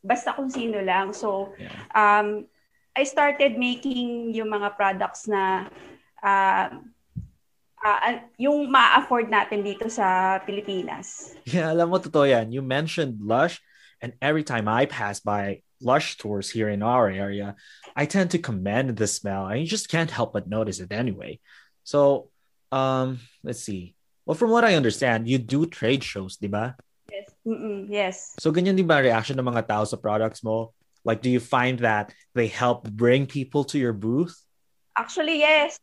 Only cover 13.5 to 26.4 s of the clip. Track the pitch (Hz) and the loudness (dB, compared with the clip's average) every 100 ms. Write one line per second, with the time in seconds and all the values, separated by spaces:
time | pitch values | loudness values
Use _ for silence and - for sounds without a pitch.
13.5 | - _ _ - _ 120 - 135 156 147 | 0 _ _ -20 _ -14 -4 0 0 0
14.5 | 120 107 113 139 123 104 101 107 104 98 | -2 0 2 0 0 -6 -4 -4 -2 -2
15.5 | 98 _ _ 120 139 151 - 107 101 98 | -6 _ _ 2 2 2 -8 -6 -6 -4
16.5 | 117 107 101 107 127 107 95 98 101 101 | -2 -2 0 2 4 2 0 -4 -6 -8
17.5 | 202 - - - - 147 196 180 175 170 | -12 -20 -20 -12 -4 -2 0 0 0 -2
18.5 | 104 92 113 135 107 107 - 101 98 95 | -4 0 0 0 -2 -2 -2 -4 -4 -4
19.5 | 113 160 208 - 160 160 - 117 104 90 | -4 -4 -6 -2 -2 -2 -2 -2 -4 -4
20.5 | 107 110 90 90 104 127 95 - 78 _ | -4 -4 -6 -8 -4 -4 -4 -12 -16 _
21.5 | - _ _ - 143 143 139 - _ _ | -20 _ _ -2 4 4 4 -4 _ _
22.5 | _ _ 135 131 131 131 127 120 _ - | _ _ 0 0 0 -2 -6 -14 _ -10
23.5 | 117 - 95 90 _ _ _ - 147 233 | -10 -8 -10 -10 _ _ _ -6 0 4
24.5 | 233 220 170 120 - 131 113 113 131 113 | 4 6 6 4 2 2 2 2 -2 0
25.5 | 135 165 - 110 135 - 101 95 - | 0 0 -2 0 0 -2 -8 -10 -8